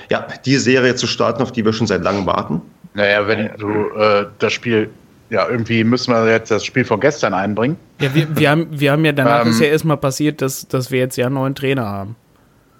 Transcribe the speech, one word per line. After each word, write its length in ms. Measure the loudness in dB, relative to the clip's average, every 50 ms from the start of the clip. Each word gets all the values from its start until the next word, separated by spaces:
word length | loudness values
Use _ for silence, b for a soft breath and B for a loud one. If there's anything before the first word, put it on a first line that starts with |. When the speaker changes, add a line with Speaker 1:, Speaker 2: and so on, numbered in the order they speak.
| B B
Speaker 1:
ja, 160 | -4 -4 -4 -8 -14 -8 -2
die 120 | 0 0 2
Serie 360 | 4 4 4 4 4 4 2
zu 140 | 0 -2 -4
starten, 340 | -2 0 0 0 0 -2
auf 100 | -4 -4
die 140 | -2 0 0
wir 80 | 0 0
schon 140 | 0 0 0
seit 160 | 0 0 0
langem 240 | 0 0 0 0 -2
warten? 340 | -2 -2 -2 -4 -6 -6 -6 -10 -18 _ _ -14 _
Speaker 2:
Naja, 340 | -2 0 2 2 2 2 0
wenn 220 | -2 -2 -2 -6 -8 -8
du, 100 | -6 -4 -2 -2 -2 -2 -2 0
äh, 300 | 2 4 4 2 0 -2 -6 -4
das 160 | -2 -2 -2
Spiel, 380 | -4 -4 0 0 0 0 0 -6 -14 -20 _ _ -20 _ _
ja, 180 | -2 -2 0 0
irgendwie 340 | -2 -4 -2 0 0 2 2
müssen 300 | 2 2 0 0 0 2
wir 160 | 2 4 4
jetzt 220 | 2 2 2 0
das 120 | -2 -2 -2
Spiel 220 | -2 -2 -2 0
von 140 | 0 0 2
gestern 340 | 2 0 0 0 -2 -2 0
einbringen. 420 | 0 -2 -2 -2 0 -2 -2 -2 -4 -10 -18 _ _
Speaker 3:
Ja, 140 | -4 0 0
wir, 240 | 0 0 0 0 2
wir 140 | 2 4
haben, 160 | 4 2 0 -2
wir 220 | -4 0 0 2
haben 120 | 2 4 2
ja, 100 | 2 2
danach 300 | 2 2 4 4 4 4
Speaker 2:
Ähm, 40 | 2
Speaker 3:
ist 100 | 2 4
ja 80 | 4 4
erstmal 280 | 2 2 2 2 0 0
passiert, 460 | 0 -4 -2 0 -2 -2 0 -2 -4
dass, 240 | -4 -4 -6 -8 -4
dass 240 | -4 -4 -4 -2
wir 80 | -2 -2
jetzt 180 | 0 -2 -2 -2
ja 80 | -2
einen 80 | -2 0
neuen 200 | -2 -2 -4 -4
Trainer 320 | -4 -2 -2 -2 -2 -2 -6
haben. 280 | -6 -8 -10 -10 -12 -16 _ _ _ _ _ _ _ _ _ _ _ _